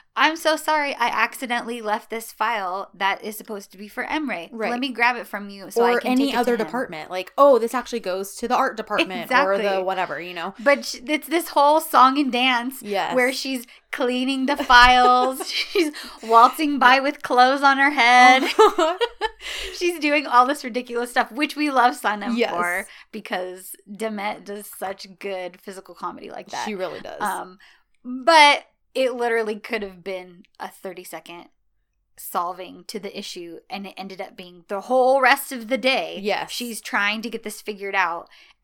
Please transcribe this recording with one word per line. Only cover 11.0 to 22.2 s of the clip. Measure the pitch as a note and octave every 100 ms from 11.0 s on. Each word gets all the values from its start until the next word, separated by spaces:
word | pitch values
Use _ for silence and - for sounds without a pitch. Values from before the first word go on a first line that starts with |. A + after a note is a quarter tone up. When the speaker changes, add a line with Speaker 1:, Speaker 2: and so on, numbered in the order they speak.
| B3+
Speaker 1:
it's | D4+ -
this | E4 E4
whole | D4+ C#4+ D#4
song | D#4 C4+ C4 C4+
and | C4+
dance | A#3+ B3+ A#3+ A#3+ -
Speaker 2:
Yes. | G#3 G3 D#3+ B3+
Speaker 1:
where | A#3+
she's | C4 C4+ C4 A#3 - -
cleaning | - B3 B3 B3+ C4+ C4
the | C#4+
files. | C4 B3 B3 B3+ B3 B3 B3+ C4 -
<laughs> |
She's | - - G#4 D4+ - B3 -
waltzing | A3 A3+ B3+ - D4+ C#4+
by | B3 C4+
with | C4+ D4
clothes | - B3 B3+ C#4
on | C#4 C4+
her | C#4
head. | G3+ A#3 B3 B3+ C4 D4 - G#4+ -
Speaker 2:
<laughs> | D#4+ F#4 A#4 - G#4+ -
Speaker 1:
<laughs> | - - F#4+ F#4
She's | F4 E4+
doing | D4 D4 C4+
all | A#3+ B3+
this | D4 B3+
ridiculous | A#3 B3 A#3+ A#3+
stuff, | B3+ A#3
which | A3 D4+ D4
we | D4+
love | C4 B3 C4+
Sanem | G#3+ G#3